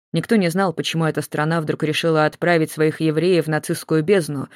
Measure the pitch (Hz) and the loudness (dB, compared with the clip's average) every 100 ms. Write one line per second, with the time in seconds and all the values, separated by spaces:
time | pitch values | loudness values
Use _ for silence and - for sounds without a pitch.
0 | _ 165 - 226 175 175 196 160 - 160 | _ -6 0 2 2 2 0 -2 -4 -2
1 | 160 151 - - 156 165 156 - 156 147 | 0 -2 -4 -2 -2 -2 -2 -2 -2 -2
2 | 170 160 151 - 170 170 156 - 156 - | 0 2 2 0 0 2 0 0 0 2
3 | 160 151 180 175 156 151 - 165 - 160 | 0 0 2 2 2 -2 -2 -6 0 0
4 | 156 202 151 143 - | 2 2 2 -6 -8